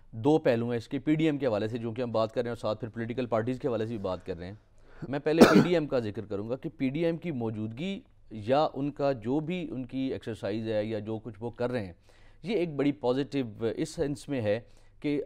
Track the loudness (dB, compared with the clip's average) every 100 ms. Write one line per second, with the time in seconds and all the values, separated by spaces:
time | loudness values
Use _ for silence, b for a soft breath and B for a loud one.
0 | -14 0 4 4 4 2 0 -4 -4 -4
1 | 2 4 4 2 2 2 0 -2 -4 -4
2 | -2 0 0 0 -4 -2 -2 -2 -4 -6
3 | -4 -2 0 0 0 -2 0 0 -2 -2
4 | -4 -4 -6 -8 -8 -12 _ -20 B B
5 | -6 -2 2 8 10 10 6 2 2 0
6 | -2 -6 -6 -6 -4 -6 -6 -2 -2 0
7 | -2 -2 -4 -4 -4 -4 -6 -6 -6 -6
8 | -10 -20 -16 -10 2 2 2 0 -4 0
9 | 0 0 -2 -2 -2 -4 -6 -8 -6 -4
10 | -4 -4 -6 -6 -4 -2 -2 -2 -2 -4
11 | -4 -6 -8 -10 -10 -4 -2 -2 -6 -12
12 | -20 -20 -20 -14 -2 0 0 2 0 2
13 | 0 0 0 -2 -4 -2 -2 -2 -4 -2
14 | -4 -4 -4 -2 2 0 -2 -20 -20 -6
15 | -2 -2